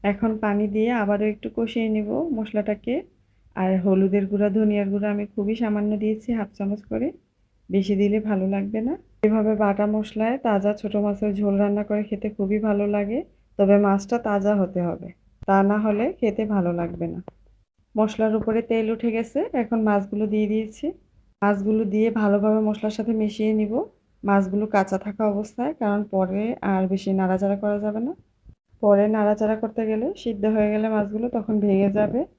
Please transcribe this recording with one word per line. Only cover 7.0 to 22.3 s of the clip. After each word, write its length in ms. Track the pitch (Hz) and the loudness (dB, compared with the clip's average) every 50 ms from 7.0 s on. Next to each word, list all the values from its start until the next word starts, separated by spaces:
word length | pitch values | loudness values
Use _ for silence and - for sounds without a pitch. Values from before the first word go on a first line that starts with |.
| 240 311 - - _ _ _ _ _ _ _ _ _ _ | -4 -4 -6 -8 _ _ _ _ _ _ _ _ _ _
বেশি 260 | 185 196 190 196 208 | -2 0 0 2 2
দিলে 220 | 190 208 202 208 220 | 2 2 2 2 0
ভালো 240 | 214 214 208 190 190 190 | 0 0 0 0 0 0
লাগবে 320 | 196 196 196 202 214 220 | -2 -2 -2 -2 -4 -4
না। 140 | 220 247 320 - - _ _ _ - | -2 -2 -4 -6 -8 _ _ _ 2
এভাবে 300 | 214 214 220 214 214 214 | 2 4 4 2 2 2
বাটা 300 | 208 214 202 196 202 208 | 2 2 2 2 2 0
মশলায় 500 | 208 214 214 214 214 - 214 220 226 247 277 | 0 0 -2 -2 -4 -4 -2 0 0 -2 -2
তাজা 320 | - 240 208 196 190 208 208 | 0 0 0 2 2 0 -2
ছোট 200 | 208 - 208 202 | 0 -4 -4 -2
মাছের 340 | 208 208 208 202 202 - 208 202 | 0 0 0 -2 0 -2 -2 -2
ঝোল 200 | 196 208 202 196 196 | 0 0 0 2 2
রান্না 240 | 208 202 202 208 208 | 2 2 2 -2 -2
করে 180 | 208 214 208 208 | -2 -2 -2 -2
খেতে 240 | 208 208 196 - 214 | -4 -6 -6 -6 -8
খুবই 280 | 214 - 202 190 208 214 | -4 -4 -2 0 0 0
ভালো 240 | 214 214 208 202 202 | 0 0 0 0 0
লাগে, 320 | 208 208 208 202 202 220 269 349 - _ _ _ _ _ - | 0 0 -2 -2 -2 -4 -6 -6 -8 _ _ _ _ _ 2
তবে 180 | 202 196 202 202 | 4 6 6 6
মাছটা 380 | 208 202 196 202 196 196 240 233 | 6 4 2 2 0 -2 -4 -2
তাজা 340 | 240 220 202 202 190 208 208 | -2 0 -2 0 2 2 2
হতে 260 | 202 190 180 190 180 175 | 2 0 0 0 -2 -2
হবে, 260 | 175 - - 180 175 - _ _ _ _ _ - | -2 -4 -6 -10 -16 -18 _ _ _ _ _ 0
তা 140 | - 196 196 196 | 2 4 4 4
না 140 | 196 208 214 | 4 2 2
হলে 260 | 214 220 208 208 233 302 381 | 2 0 0 0 0 -2 -2
খেতে 260 | - - 220 202 214 220 | 0 -2 0 0 0 -2
ভালো 240 | 208 214 196 180 175 175 | 0 0 0 0 0 0
লাগবে 340 | 170 170 170 170 170 170 165 | -2 -4 -4 -6 -6 -6 -6
না। 120 | 165 170 180 - _ _ _ _ _ _ _ _ _ _ _ _ _ | -6 -10 -12 -16 _ _ _ _ _ _ _ _ _ _ _ _ _
মশলার 400 | 214 214 214 214 - 220 220 220 | 0 0 0 0 0 0 0 0
উপরে 240 | 220 214 226 220 233 226 | 0 0 0 -2 -2 0
তেল 240 | - 226 226 226 214 | 0 -2 0 0 0
উঠে 200 | 226 220 233 233 | -2 -2 -2 -2
গেছে, 300 | 220 226 226 226 - 277 370 480 - | -2 -2 -4 -4 -2 -4 -4 -2 -2
এখন 240 | 269 233 226 240 226 220 | -4 -2 0 -2 0 2
মাছগুলো 420 | 214 208 202 196 202 - 208 214 | 2 2 2 0 -2 -4 -4 -2
দিয়ে 200 | 214 208 214 214 202 | 0 0 0 0 0
দিয়েছি। 380 | 214 220 220 214 214 - - 302 370 - _ _ _ _ _ _ _ _ - | 0 -2 -2 -4 -10 -8 -8 -8 -8 -8 _ _ _ _ _ _ _ _ 0
মাছগুলো 400 | 202 208 196 196 208 220 220 226 196 190 | 0 0 2 0 0 0 0 0 0 2
দিয়ে 160 | 214 220 226 | 2 2 2
ভালোভাবে 500 | 226 220 214 208 | 2 2 2 4